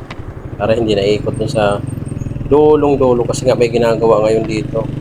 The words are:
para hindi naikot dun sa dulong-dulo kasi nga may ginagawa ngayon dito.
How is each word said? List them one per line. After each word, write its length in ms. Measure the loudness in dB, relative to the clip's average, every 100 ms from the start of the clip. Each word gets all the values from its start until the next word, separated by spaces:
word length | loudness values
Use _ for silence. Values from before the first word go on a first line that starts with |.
| -14 -14 -12 -12 -12 -6
para 160 | -2
hindi 240 | 0 0 0
naikot 400 | 0 0 -2 -4
dun 160 | -2
sa 320 | 0 0 -2 -4 -8 -8 -8 -8 -8 0
dulong-dulo 800 | 4 6 4 4 2 2 2 0
kasi 160 | -2
nga 160 | 0 2
may 80 | 2
ginagawa 560 | 2 2 2 4 4
ngayon 240 | 4 0 0
dito. 400 | -4 -4 -4 -4 -6